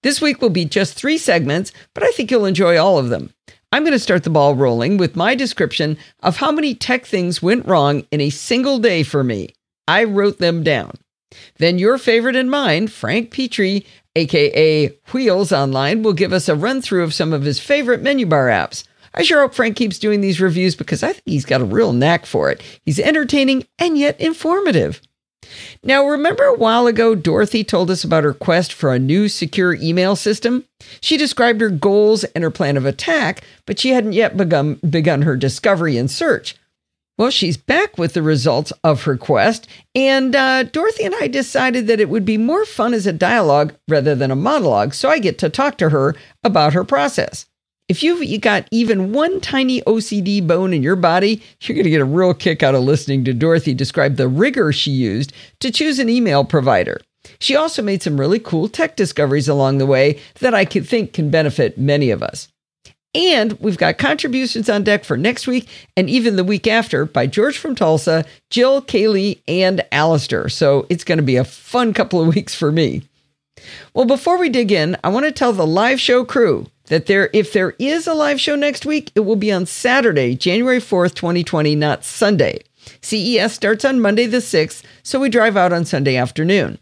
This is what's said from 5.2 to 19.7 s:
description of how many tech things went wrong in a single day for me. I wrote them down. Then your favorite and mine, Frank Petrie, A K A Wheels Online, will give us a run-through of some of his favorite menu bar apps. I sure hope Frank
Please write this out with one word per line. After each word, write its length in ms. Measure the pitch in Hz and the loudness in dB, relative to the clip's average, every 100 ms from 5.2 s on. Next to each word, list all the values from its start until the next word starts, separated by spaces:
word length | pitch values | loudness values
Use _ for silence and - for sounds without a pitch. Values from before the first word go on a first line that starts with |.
| 190 | -2
description 640 | 262 269 - 151 - 151 156 - _ | 0 -4 -2 -4 -2 -4 -4 -10 _
of 160 | - 165 | -4 0
how 160 | 247 | -2
many 240 | 302 302 233 | 0 -2 -4
tech 300 | - 254 247 | -4 -4 -2
things 360 | 190 175 175 | -4 -2 -2
went 240 | 175 233 - | 0 0 2
wrong 400 | 175 143 143 - | 2 2 0 -4
in 80 | 151 | -2
a 100 | 143 | -2
single 480 | 143 - 240 262 262 | -4 -2 0 0 0
day 240 | 220 175 | 2 0
for 220 | 139 147 | 0 -2
me. 240 | 127 107 87 _ _ _ - | -2 -4 -8 _ _ _ 0
I 160 | 180 | 0
wrote 340 | 226 202 202 202 | 2 0 0 0
them 240 | 170 170 | -2 0
down. 300 | 160 131 78 - _ _ _ - - _ | 0 -2 -4 -14 _ _ _ -20 -20 _
Then 200 | 165 180 | 0 2
your 220 | 202 262 | 2 2
favorite 380 | 254 226 240 254 | 2 2 2 0
and 120 | 254 | 0
mine, 380 | 285 254 156 214 | 0 0 0 -2
Frank 460 | - 110 196 233 | -6 -4 -4 -4
Petrie, 520 | - 254 - 190 196 - _ _ | -6 -6 -2 -2 -2 -6 _ _
A 100 | - 156 | -4 0
K 260 | 156 147 | 2 2
A 420 | - 156 156 143 - - | 4 4 4 0 -4 -8
Wheels 380 | 254 247 185 196 | -2 0 0 0
Online, 540 | 151 139 135 139 220 | 0 0 0 0 0
will 80 | 220 | 0
give 200 | 165 196 | 0 0
us 160 | 185 - | 0 0
a 60 | |
run-through 480 | 151 202 262 - 185 | -2 0 -4 -2 -2
of 120 | 165 | -2
some 180 | - 156 | -2 -2
of 100 | 156 | -2
his 160 | 143 135 | -2 -4
favorite 420 | - 285 240 240 | -2 -2 2 0
menu 260 | 269 277 202 | 0 0 2
bar 200 | 151 127 | 2 2
apps. 380 | 104 69 - - _ _ | 0 -2 -10 -18 _ _
I 120 | - | -4
sure 160 | 339 311 | 0 2
hope 160 | 269 - | 2 0
Frank 180 | 226 | -2